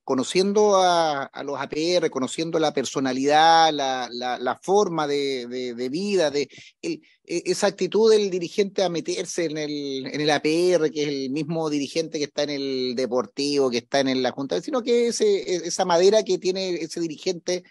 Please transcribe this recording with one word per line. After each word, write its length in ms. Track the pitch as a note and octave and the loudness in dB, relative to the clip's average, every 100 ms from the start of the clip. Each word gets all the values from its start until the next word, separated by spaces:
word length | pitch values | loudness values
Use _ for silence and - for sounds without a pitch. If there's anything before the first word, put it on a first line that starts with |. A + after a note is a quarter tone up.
conociendo 720 | - C3 A#2+ F3+ G3 G3+ G#3 F#3+ | -4 -2 0 0 2 4 4 6
a, 480 | F3+ F3 D#3+ C#3 | 4 4 2 0
a 200 | C3+ - | -6 -10
los 160 | C#3 C3+ | -10 -8
A 80 | D3 | -6
P 280 | D3 E3 F3+ | -4 0 0
R, 160 | D#3+ | 0
conociendo 480 | C3 B2+ - E3 D#3+ | -2 -6 -4 -4 0
la 120 | D3+ | 0
personalidad, 1040 | C#3+ A#2 D3 C3+ B2+ C#3 D3+ E3 E3 D#3+ | 0 -4 -2 -2 -2 2 4 6 6 6
la, 340 | D3 C3+ C3 A#2 | 2 -2 -4 -6
la, 260 | A#2+ B2 B2 | -8 -6 -4
la 220 | B2 A#2+ | -4 -4
forma 460 | - G3 G3 E3 D3 | 2 2 2 0 -2
de, 400 | C#3+ C#3 C3 A#2+ | -2 -2 -4 -6
de, 260 | B2+ B2 | -6 -6
de 160 | A#2 B2+ | -6 -6
vida, 400 | D3+ G3+ F#3+ D3+ | -4 -2 2 2
de, 180 | C#3+ D3 - - _ | 0 -4 -8 -20 _
el, 180 | E3 D#3+ _ _ | -8 -8 _ _
e-, 180 | - E3+ E3 | -8 -8 -4
esa 200 | F3+ G3+ | 0 0
actitud 460 | F#3+ F3+ G3 A3 | 0 -2 2 6
del 180 | G#3+ G3+ | 6 4
dirigente 540 | F3+ E3+ - G3 - | -2 -4 -2 -2 0
a 60 | F#3 | -2
meterse 560 | E3 D#3+ F3+ F3+ - E3 | -2 -4 -6 -6 -4 -4
en 120 | D#3 | -4
el, 480 | D3 D3 C#3+ C3+ C3+ | -6 -6 -6 -6 -6
en 160 | C#3 | -4
el 80 | D3+ | 0
A 100 | C#3+ | 2
P 340 | D3+ E3 F3+ | 2 2 4
R, 180 | E3+ D#3+ | 4 2
que 100 | D3+ | 0
es 60 | D3 | -4
el 240 | C#3 C3+ | -2 -4
mismo 360 | C#3+ D3+ E3 D#3 | -4 -2 -2 -2
dirigente 480 | D3 C3+ E3 D#3+ D#3 | -2 -2 -4 -4 -4
que 60 | C#3+ | -6
está 180 | - | -2
en 80 | D3 | -4
el 420 | C#3+ C#3 C3 B2+ B2 | -2 -4 -2 -2 -2
Deportivo, 760 | B2+ B2+ A2 - C#3+ C#3+ C3 | 0 0 -2 -4 -2 2 2
que 80 | A#2 | 0
está 220 | - C#3+ | 0 0
en 80 | C3+ | 2
el, 120 | C3 | 2
la 80 | B2+ | 0
Junta, 320 | B2 C#3 F3+ | -2 -4 -4
sino 220 | - B3+ | -2 -4
que 240 | A#3 A#3+ A#3 | 2 2 2
ese, 180 | - G#3+ | 2 2
e-, 420 | F#3+ - F3+ E3 | 2 0 -4 -4
esa 160 | - | -2
madera 380 | F#3 E3+ F#3+ A3 | 2 6 6 6
que 160 | F3+ F3+ | 2 -2
tiene 380 | F3+ F#3+ F#3+ E3+ | 0 -2 -4 -4
ese 240 | D#3+ - | -6 -6
dirigente 640 | E3+ C#3+ F#3+ F3 - F3+ - | -6 -4 -4 -4 -2 -4 -4